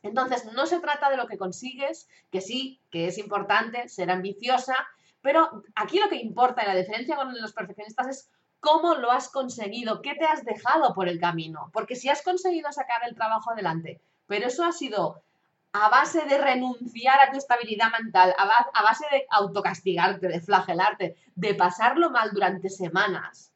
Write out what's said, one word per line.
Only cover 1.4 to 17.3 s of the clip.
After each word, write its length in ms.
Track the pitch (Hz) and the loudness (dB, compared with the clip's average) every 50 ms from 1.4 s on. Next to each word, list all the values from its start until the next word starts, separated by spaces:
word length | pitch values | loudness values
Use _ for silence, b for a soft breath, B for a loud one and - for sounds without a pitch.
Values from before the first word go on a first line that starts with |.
| 196 185 175 - - 254 262 262 269 285 330 - - b b b b b | -8 -8 -8 -10 -12 -14 -8 -6 -6 -6 -6 -8 -14 b b b b b
que 80 | - 180 | -6 -6
sí, 400 | 190 196 240 254 269 262 - _ _ _ | -6 -4 -6 -6 -6 -8 -12 _ _ _
que 160 | - 165 165 | -6 -4 -4
es 100 | 185 - | -4 -4
importante 720 | 220 202 196 208 202 190 - 208 220 226 233 226 240 247 - | -6 -8 -6 -6 -6 -4 -2 -2 -2 -2 -2 -8 -10 -10 -10
ser 200 | - - 180 175 | -8 -8 -4 -4
ambiciosa, 640 | 185 185 180 202 190 - 226 247 254 247 254 - 262 262 - - b b b b b b | -2 -4 -4 -8 -10 -8 -2 0 0 0 0 -2 -4 -4 -4 -8 b b b b b b
pero 420 | _ 269 285 330 320 311 - 202 - _ _ | _ 2 4 4 2 2 -2 -14 -20 _ _
aquí 240 | 214 - - 302 359 | -6 -6 0 0 0
lo 80 | 427 | 0
que 80 | 392 339 | 0 -2
importa 480 | 247 226 220 - 233 247 247 247 254 220 | -4 -8 -8 0 2 2 2 2 0 -2
y 40 | |
la 80 | 202 190 | 0 0
diferencia 420 | 185 185 196 214 233 254 254 311 | -2 -2 -2 -6 -8 -6 -6 -4
con 160 | 285 269 262 247 233 | -4 -4 -6 -8 -10
los 120 | 226 208 | -10 -10
perfeccionistas 560 | - 226 208 175 190 - 208 214 220 - 247 | -10 -10 -12 -12 -12 -16 -16 -12 -6 -6 -6
es 240 | 262 269 - - _ _ _ _ _ _ _ | -6 -6 -12 -14 _ _ _ _ _ _ _
cómo 360 | - 302 311 320 320 339 330 | 4 4 4 6 6 2 2
lo 160 | 277 240 233 | 2 2 2
has 180 | 247 269 - - | 2 2 0 -4
conseguido, 720 | - 269 262 247 - 233 214 202 208 240 240 220 214 - | -6 -6 -6 -4 -6 -8 -8 -8 -8 -6 -6 -6 -6 -6
qué 140 | - 277 285 | -6 -10 -4
te 100 | 285 320 | 0 0
has 200 | 311 302 - 262 | 0 0 0 -2
dejado 480 | 233 214 214 - 240 285 330 302 240 170 | -8 -8 -4 0 2 2 4 4 2 2
por 160 | 185 185 175 | 0 -2 -2
el 100 | 175 170 | -2 0
camino. 500 | 175 175 170 165 160 160 160 151 - - _ | -2 -2 -2 -2 -6 -8 -10 -14 -14 -8 _
Porque 240 | 220 214 - 247 | -6 -6 -6 -8
si 100 | 247 - | -6 0
has 140 | 262 285 359 | 0 0 0
conseguido 500 | - 370 370 359 381 370 349 330 302 285 | 0 -2 -2 0 0 0 -2 -2 -4 -6
sacar 300 | 285 285 262 - 240 233 240 | -6 -6 -6 -4 -4 -4 -4
el 80 | 240 233 | -6 -6
trabajo 380 | - 226 220 220 220 214 233 | -4 -2 -2 -2 -2 -4 -6
adelante, 480 | 226 220 196 170 160 165 165 160 - - _ _ _ _ _ | -6 -4 -4 -4 -4 -4 -6 -10 -16 -18 _ _ _ _ _
pero 220 | _ 202 214 403 | _ -4 -2 -2
eso 160 | 247 247 - 339 | -2 -2 0 0
ha 80 | 339 | -2
sido 500 | 339 - 285 254 214 202 170 151 - - _ _ _ _ _ _ _ _ _ _ - | -2 -4 -8 -6 -2 -2 -2 -2 -4 -10 _ _ _ _ _ _ _ _ _ _ -2
a 160 | 208 214 214 | 2 4 6
base 320 | 233 262 294 302 - 330 302 | 6 6 4 4 0 -2 2
de 120 | 277 277 | 2 2
renunciar 840 | 277 277 277 254 254 254 254 247 - 247 240 - 233 240 254 269 277 | 4 4 2 2 2 0 -4 -6 -8 -10 -14 -12 0 4 6 8 8
a 100 | 277 | 8
tu 80 | 269 | 6